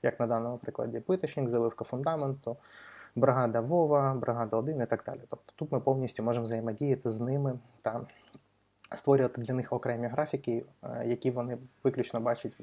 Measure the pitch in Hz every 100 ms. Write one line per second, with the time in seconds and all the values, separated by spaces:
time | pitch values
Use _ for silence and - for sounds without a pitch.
0 | 120 - 117 117 117 123 - - 123 117
1 | 117 185 156 143 127 120 117 - 113 127
2 | 143 160 139 139 - 120 - - - -
3 | - - 135 127 120 113 117 175 156 147
4 | 135 131 117 117 110 113 131 151 117 117
5 | - - - - - - 151 131 139 135
6 | 127 - 113 120 113 113 113 107 143 135
7 | 120 110 120 139 139 127 - _ - 117
8 | 113 - - - _ _ _ _ - -
9 | - 139 127 127 117 127 120 123 - 117
10 | 120 127 151 - - 117 - _ - 123
11 | 117 120 131 123 120 120 131 _ 135 127
12 | 120 117 117 117 - -